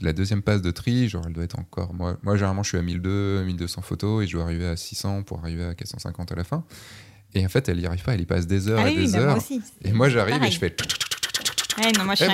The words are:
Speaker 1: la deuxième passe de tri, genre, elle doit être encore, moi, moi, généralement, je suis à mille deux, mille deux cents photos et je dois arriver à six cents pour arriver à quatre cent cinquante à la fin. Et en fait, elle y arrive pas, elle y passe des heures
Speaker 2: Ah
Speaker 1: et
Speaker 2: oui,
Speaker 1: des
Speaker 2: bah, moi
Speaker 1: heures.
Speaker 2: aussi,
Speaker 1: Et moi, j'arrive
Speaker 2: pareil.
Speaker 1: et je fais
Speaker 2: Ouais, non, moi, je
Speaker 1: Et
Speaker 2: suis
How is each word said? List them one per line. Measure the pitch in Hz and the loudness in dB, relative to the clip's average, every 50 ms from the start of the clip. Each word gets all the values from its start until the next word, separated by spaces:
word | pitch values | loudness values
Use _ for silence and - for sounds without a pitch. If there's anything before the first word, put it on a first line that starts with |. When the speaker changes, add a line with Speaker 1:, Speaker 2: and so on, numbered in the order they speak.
Speaker 1:
la | 90 82 | 0 0
deuxième | 76 - 95 98 107 101 | 0 0 0 0 0 0
passe | 98 - 107 101 | 2 2 2 2
de | 90 90 | 2 0
tri, | 85 - - 120 120 127 127 110 | -2 -2 0 0 2 2 2 2
genre, | 98 87 82 | 0 -4 -6
elle | 85 | -6
doit | 82 82 85 | -4 -4 -4
être | 87 - - | -4 -6 -8
encore, | 90 - - - 92 87 | -10 -8 -6 -6 -6 -4
moi, | 90 90 90 87 90 - | -4 -4 -4 -4 -4 -2
moi, | - 101 104 | 0 2 2
généralement, | 101 101 95 95 98 | 4 4 2 2 0
je | 101 - | -2 0
suis | - 90 | 0 0
à | |
mille | 85 87 85 87 | 0 0 -2 -2
deux, | 90 95 98 101 101 98 98 98 92 | -2 0 0 0 0 0 0 0 0
mille | 92 90 | 0 -2
deux | 87 87 82 | -2 -4 -4
cents | - - | -6 -8
photos | 95 - 90 85 - 104 110 110 104 | -8 -6 -6 -2 0 0 2 2 0
et | |
je | 90 87 | 0 -2
dois | 82 82 | -2 -2
arriver | 85 85 85 87 | -2 -2 -2 -2
à | 87 82 | -2 -4
six | 85 - - - | -4 -6 -8 -8
cents | - - 98 98 98 | -6 -4 -2 -2 -4
pour | 98 - 95 85 | -4 -6 -8 -8
arriver | 80 82 82 85 87 | -6 -6 -6 -4 -4
à | 87 85 | -6 -6
quatre | - - - | -8 -10 -10
cent | - - | -10 -10
cinquante | - 95 87 - 87 85 | -8 -8 -8 -8 -8 -6
à | - | -6
la | - 90 | -6 -4
fin. | - - 165 165 - - - - - - - - - - - - _ - | -4 -4 -6 -6 -8 -14 -20 -20 -20 -20 -20 -20 -20 -20 -20 -10 _ 0
Et | 98 95 | 0 2
en | 92 | 2
fait, | - 139 135 - | 2 2 2 2
elle | 87 87 | 0 0
y | 87 | 0
arrive | 85 85 90 - | -2 -2 -2 -2
pas, | - 123 | 0 0
elle | 92 | 0
y | 85 | 0
passe | - 87 90 87 | 0 2 2 2
des | 82 98 98 95 104 | 2 2 2 2 2
heures | 110 110 | 2 4
Speaker 2:
Ah | 107 - | 4 4
Speaker 1:
et | - | 4
Speaker 2:
oui, | - - | 2 2
Speaker 1:
des | 90 | 2
Speaker 2:
bah, | - 104 | 4 4
moi | 123 143 | 4 4
Speaker 1:
heures. | 139 226 | 4 2
Speaker 2:
aussi, | - - 277 247 208 - - - | 0 -2 -4 -6 -6 -8 -12 -6
Speaker 1:
Et | - 98 | -2 2
moi, | 107 113 127 143 | 4 4 6 6
j'arrive | 123 120 101 98 123 | 6 4 4 4 2
Speaker 2:
pareil. | 151 - 208 | 2 2 2
Speaker 1:
et | |
je | - - | 2 2
fais | - 85 - - - - - - - - - - - - - - - - - - - - - - | 0 -2 -2 -2 -4 -4 -4 -4 -4 -6 -6 -6 -6 -4 -4 -4 -4 -4 -4 -4 -4 -2 0 2
Speaker 2:
Ouais, | 220 226 220 | 2 4 4
non, | 208 185 | 4 2
moi, | 190 196 | 2 2
je | - - | 4 4
Speaker 1:
Et | |
Speaker 2:
suis | 190 | 4